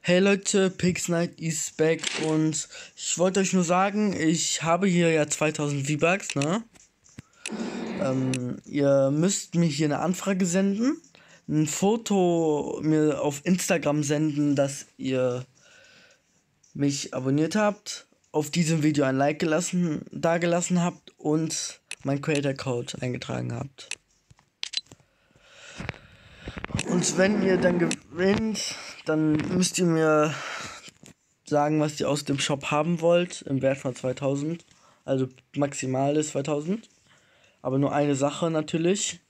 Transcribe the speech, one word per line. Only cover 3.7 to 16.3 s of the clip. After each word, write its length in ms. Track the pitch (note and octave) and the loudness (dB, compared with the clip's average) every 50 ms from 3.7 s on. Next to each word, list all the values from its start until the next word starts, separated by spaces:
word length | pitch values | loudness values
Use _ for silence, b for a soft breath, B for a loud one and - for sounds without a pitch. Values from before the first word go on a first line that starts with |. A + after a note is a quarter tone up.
| F3 F#3 F#3+ G#3 G3 G#3 G#3+ G#3 F3+ - | 2 2 2 2 2 0 0 0 0 0
ich 440 | D#3+ D#3+ E3+ D#3+ - - - - | 2 2 2 2 0 -2 -4 -2
habe 240 | D3 E3 E3 F3 G3 | 0 0 2 2 2
hier 240 | G3 F3 F3 E3+ E3 | 2 4 4 4 4
ja 180 | D#3+ D#3 D3 D3+ | 4 2 2 0
zweitausend 580 | - - D#3 D#3 D#3 - D3+ D3 C#3+ C#3+ C#3 | 0 0 0 -2 0 -2 -2 -2 -2 -2 -2
V-Bucks, 480 | C#3 D3+ D3 D#3+ E3 F3+ G3 - - - | -2 0 2 2 2 2 0 -2 -6 -4
ne? 280 | D3 C#3 D3+ F3+ A3+ A3+ - _ - - _ _ _ _ - B B B B B B B B B B B B B B - - - - | -2 0 0 -2 -2 -4 -8 _ -20 -20 _ _ _ _ -20 B B B B B B B B B B B B B B -8 -8 -4 -4
Ähm, 560 | D3 C#3 C3 C3 C3 B2+ B2+ B2+ B2 B2 - - - | -2 -2 0 0 0 0 -2 -2 -4 -6 -8 -8 -4
ihr 460 | - - D3 C#3+ C#3 C#3 C#3 C3+ C3+ | -2 0 2 4 4 6 4 4 4
müsst 440 | C#3+ D3+ E3 G3 G3 - - - - | 4 2 2 2 2 -2 -6 -2 2
mir 120 | E3+ E3+ | 2 2
hier 200 | E3 C#3 C#3 D#3 | 2 2 2 0
eine 120 | D3+ C#3+ - | 0 2 0
Anfrage 480 | - E3 F3+ - - G3 G3+ F#3 G3 | 0 -2 -2 -2 -2 -2 0 0 0
senden, 540 | F3 E3 F#3+ G3 G3 G3 G#3 A#3 C4 E4 E4 - - B B B B B B B - | 0 2 2 2 2 2 2 0 0 0 -2 -8 -20 B B B B B B B -2
ein 180 | D3 D3+ D#3 | 0 2 2
Foto 1120 | D3+ - - F#3+ G3 A3 A#3 A#3 - G#3 G3 F3+ F3 E3+ E3 E3 D#3+ D3+ D3 - - - - | 0 0 0 2 2 2 0 0 0 2 2 4 4 4 2 2 2 2 0 -2 -4 -6 -2
mir 380 | C#3+ D#3 D#3 D#3 D3+ D3+ C#3+ - | 0 2 2 4 4 2 2 0
auf 220 | C#3 D3 C#3 C#3 - | -2 -2 -4 -2 0
Instagram 580 | F3 F#3 F3 - - F#3+ E3 C#3+ D3 D3 D3+ | 0 0 0 2 0 0 0 2 0 0 0
senden, 540 | D3 C3+ D3+ D3 D#3 D#3 C#3+ C#3+ D3 D3 C#3+ | 0 0 0 2 2 0 0 0 2 2 4
dass 300 | C#3 C#3 C#3 C#3 - - - _ | 2 2 0 0 -8 -14 -18 _
ihr 480 | - C3+ C3 C3 B2+ B2+ B2+ B2 B2+ C3 _ b b b b b b b b b b b b b b b _ | -8 -4 -2 0 0 0 0 0 -4 -8 _ b b b b b b b b b b b b b b b _